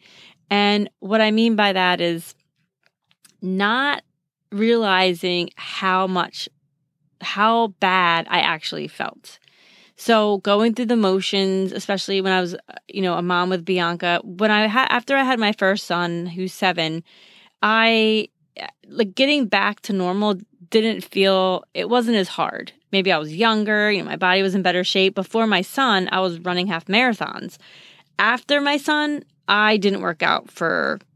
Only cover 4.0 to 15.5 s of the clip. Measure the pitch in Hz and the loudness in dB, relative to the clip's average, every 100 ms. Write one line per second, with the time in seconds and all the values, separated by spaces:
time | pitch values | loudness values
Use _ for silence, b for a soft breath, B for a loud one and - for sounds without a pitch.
4 | - _ _ _ _ 202 226 233 214 185 | -8 _ _ _ _ 0 2 2 2 2
5 | 185 175 180 175 170 - - - 190 185 | 2 0 -2 -2 -4 -8 -12 -4 0 0
6 | 190 185 - - - - _ _ _ _ | 0 0 -2 -6 -14 -16 _ _ _ _
7 | _ _ - 196 214 233 226 - 190 185 | _ _ -8 0 2 2 0 0 0 2
8 | 175 165 - 175 - 160 - 160 151 - | 2 0 0 0 0 -2 -6 -8 -10 -8
9 | - - - - b b b b b - | -10 -10 -20 -20 b b b b b -8
10 | - 220 208 196 208 208 233 220 233 240 | 0 2 2 0 2 2 2 0 0 2
11 | 196 190 185 202 190 190 190 196 - 196 | 2 2 0 0 0 0 -2 -4 -4 -4
12 | - 196 190 185 175 185 - - - 202 | -2 -2 0 0 -2 -6 -14 -20 -12 -4
13 | 185 170 175 180 180 185 170 185 170 175 | -2 -2 0 0 0 -2 -2 0 0 -2
14 | 175 175 - 180 214 208 214 226 262 247 | 0 -2 -2 -2 2 2 2 2 2 0
15 | 247 269 262 254 208 | 0 0 2 0 0